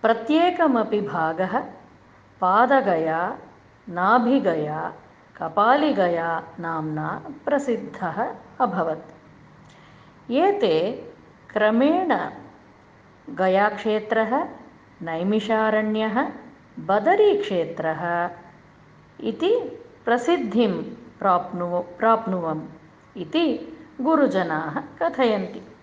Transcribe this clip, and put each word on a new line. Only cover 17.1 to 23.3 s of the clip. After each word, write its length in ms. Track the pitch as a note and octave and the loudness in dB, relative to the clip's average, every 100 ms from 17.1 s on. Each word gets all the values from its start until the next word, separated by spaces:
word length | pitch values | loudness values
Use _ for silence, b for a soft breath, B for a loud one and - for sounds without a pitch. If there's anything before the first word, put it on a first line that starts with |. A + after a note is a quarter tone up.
| G4+ G#4+ - - F#3 D#3+ - D#3+ D#3 F3 F3 F3 - - - - - - - - - | 4 4 4 0 -2 -2 -4 -4 -4 -2 -2 -2 -6 -20 -20 -20 -20 -20 -20 -20 -8
इति 640 | G#3+ - E4+ A#4+ F4+ - - - - | -6 -2 2 2 0 -12 -18 -8 0
प्रसिद्धिं 800 | A#3+ A#3+ F4 A#3 G#3 A3 F#3 - - - - | 0 2 0 2 2 2 0 -6 -12 -20 -4
प्राप्नुव-, 640 | G3 F3+ F3+ F3 F3 F3 | 2 2 0 -6 -4 -4
प्राप्नुवम् 840 | F3 - A3 A3+ F#3+ F#3 E3 D#3 D3+ - - - - - | -6 -2 2 2 0 -4 -2 -4 -8 -16 -20 -20 -20 -12
इति 600 | D#3+ | -4